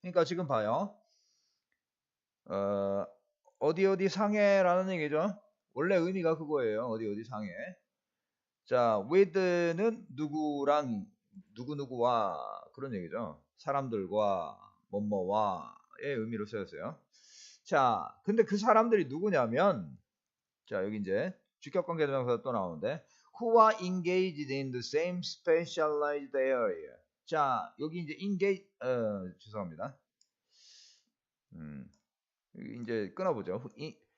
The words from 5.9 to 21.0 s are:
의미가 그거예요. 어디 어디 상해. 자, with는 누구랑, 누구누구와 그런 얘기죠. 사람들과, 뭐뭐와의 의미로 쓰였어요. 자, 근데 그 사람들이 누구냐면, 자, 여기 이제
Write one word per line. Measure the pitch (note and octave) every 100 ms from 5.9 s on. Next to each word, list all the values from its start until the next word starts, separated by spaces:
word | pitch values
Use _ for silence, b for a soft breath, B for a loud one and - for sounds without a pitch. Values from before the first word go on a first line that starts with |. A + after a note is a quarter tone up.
| F#3
의미가 | F3 F#3+ E3 D#3+
그거예요. | D3+ D3 A2+ G#2+ B2
어디 | A2 A2
어디 | G#2
상해. | A#2 G#2+ G2+ F2+ D#3+ F3 _ _ _ _ _ _ _ _ -
자, | B2+ A#2 G#2+ G#2
with는 | F#3 F#3+ F#3 F#3 F3 E3+ E3 A3+ A3+ -
누구랑, | C3 D3+ D#3 D3+ C#3+ C#3 D3 C3 G#2 - _ _ G3 - A#2+
누구누구와 | B2 D3 C3 B2 A#2+ A#2 G2+ D2+ G#1 G1+ -
그런 | - C3+ G#2
얘기죠. | E2 G#2+ G2+ D2 _ -
사람들과, | - C#3 C3+ A2 F2+ G#2 G#2 F#2+ D#2 G1+ G1+ _ _
뭐뭐와의 | G2+ G#2 G2+ F#2 G#2+ G#2 F2 A#1+ - _ -
의미로 | C#3 C3 A2 A2 G#2
쓰였어요. | A2 F#2 D2 G#2+ D#3 _ B B B B B
자, | - D#3 B2+ G2+ C#2 -
근데 | - A3+
그 | A3 G3
사람들이 | G#3+ A3 A#3 G#3+ C#3
누구냐면, | D3 G#3 D#3 A#2 B2 G3 C3+ D#2 B1 _ _ _ _ _ _ -
자, | G2+
여기 | G2
이제 | G#2+